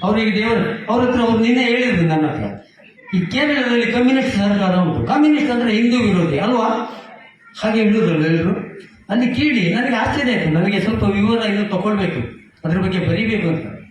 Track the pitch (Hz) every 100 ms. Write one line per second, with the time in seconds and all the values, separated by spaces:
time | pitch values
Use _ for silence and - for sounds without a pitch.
0 | 185 220 220 202 226 220 - - - 240
1 | 247 240 233 220 226 254 247 240 247 180
2 | 160 156 151 - 104 - - _ - -
3 | - 185 160 247 294 277 247 240 226 240
4 | 247 262 - 196 202 202 185 180 175 151
5 | 165 294 302 294 285 240 240 214 240 240
6 | 214 175 165 139 208 247 226 - - -
7 | - - - _ - - 214 220 208 214
8 | 175 156 156 165 180 - - - - -
9 | - 214 247 - 294 247 170 220 262 240
10 | 240 285 254 214 160 156 190 196 202 226
11 | 202 202 214 233 214 202 208 185 196 208
12 | 180 160 113 - - _ 160 180 190 185
13 | 165 175 226 214 170 160 - - -